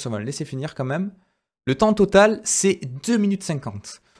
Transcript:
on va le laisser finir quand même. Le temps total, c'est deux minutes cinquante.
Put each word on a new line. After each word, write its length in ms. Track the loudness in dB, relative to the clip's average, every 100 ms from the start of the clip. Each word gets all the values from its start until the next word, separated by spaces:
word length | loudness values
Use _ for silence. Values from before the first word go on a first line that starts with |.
| -6
on 40 |
va 100 | -6
le 60 | -6
laisser 200 | -8 -10
finir 280 | -8 -8
quand 120 | -8 -6
même. 260 | -4 -6 -10 _ _ _ _ -4
Le 100 | 2
temps 180 | 2
total, 460 | 4 4 6 6 2 -2
c'est 340 | 0 2 0 -6 -8
deux 140 | -2 0
minutes 260 | 2 0
cinquante. 580 | -4 -6 -8 -12 -14 -20 _